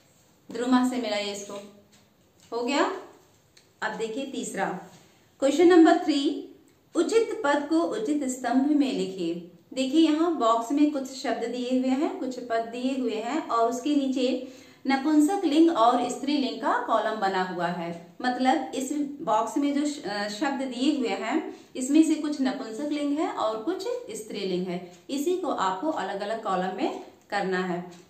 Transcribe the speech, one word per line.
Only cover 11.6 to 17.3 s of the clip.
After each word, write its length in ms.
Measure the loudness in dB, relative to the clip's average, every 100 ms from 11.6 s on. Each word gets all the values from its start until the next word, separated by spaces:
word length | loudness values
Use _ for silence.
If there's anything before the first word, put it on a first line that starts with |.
| 0 0
हुए 100 | 2
हैं, 300 | 0 0 -4
कुछ 200 | -8 -8
पद 300 | -4 -4 -4
दिए 260 | -4 -4 -2
हुए 180 | -2 -4
हैं 320 | -4 -4 -2
और 220 | 2 2
उसके 260 | 0 0 2
नीचे 580 | 2 2 0 0 -6 -14 -20 -8 -2
नपुंसक 580 | 0 4 4 4 2 2
लिंग 320 | 6 6 6
और 320 | 4 4 0
स्त्रीलिंग 520 | -4 -2 0 -2 -2
का 240 | 0 0 0
कॉलम 280 | 0 0 -2
बना 280 | 0